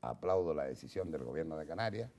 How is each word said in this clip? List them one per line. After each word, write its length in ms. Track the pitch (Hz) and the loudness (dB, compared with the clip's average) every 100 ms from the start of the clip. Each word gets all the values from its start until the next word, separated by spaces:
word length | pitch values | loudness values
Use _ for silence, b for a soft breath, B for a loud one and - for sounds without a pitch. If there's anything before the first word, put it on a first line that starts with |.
aplaudo 520 | 60 62 90 95 87 | -2 0 4 6 6
la 120 | 76 69 | 2 0
decisión 440 | 64 65 98 87 | -2 -6 -4 -2
del 140 | 78 | -2
gobierno 340 | 62 71 80 78 | -4 -2 -2 -4
de 80 | 76 | -6
Canarias. 460 | 82 113 107 117 | -2 -2 -2 -6